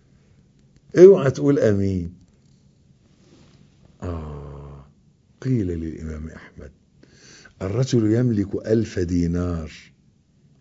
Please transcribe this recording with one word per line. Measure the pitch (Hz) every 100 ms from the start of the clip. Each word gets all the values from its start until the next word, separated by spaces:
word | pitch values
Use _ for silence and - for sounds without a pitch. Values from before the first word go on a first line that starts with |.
| _ _ _ _ _ _ _ _ _ -
اوعى | 185 185 135
تقول | 139 143 143
آمين. | 117 101 98 92 85 - - _ _ _ _ _ _ _ _ _ _ - - - _ _ - -
آه. | 90 82 78 71 71 71 71 69 - _ _ _ _ -
قيل | 131 127 90
للإمام | 85 82 - 80 76 78
أحمد: | - - - 71 - _ _ - - - - - -
"الرجل | 92 110 131 120 107
يملك | 113 127 104 101 - -
ألف | 113 104 104
دينار | 87 87 85 87 87 85 80 - - _ _ _ _ _ _ _